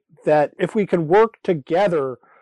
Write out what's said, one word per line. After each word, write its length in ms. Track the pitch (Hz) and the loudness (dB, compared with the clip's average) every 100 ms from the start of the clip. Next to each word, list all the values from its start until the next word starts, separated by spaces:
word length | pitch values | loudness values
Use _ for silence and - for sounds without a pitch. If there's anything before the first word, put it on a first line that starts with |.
| _ 151 | _ _
that 300 | - 151 147 - | 0 2 0 -4
if 160 | 185 | -4
we 120 | 220 190 | -2 -2
can 240 | 180 151 | -2 2
work 300 | 196 220 - | 2 2 -2
together, 720 | - 165 - 170 202 165 135 120 _ _ | -6 -6 -2 -2 0 -2 -4 -8 _ _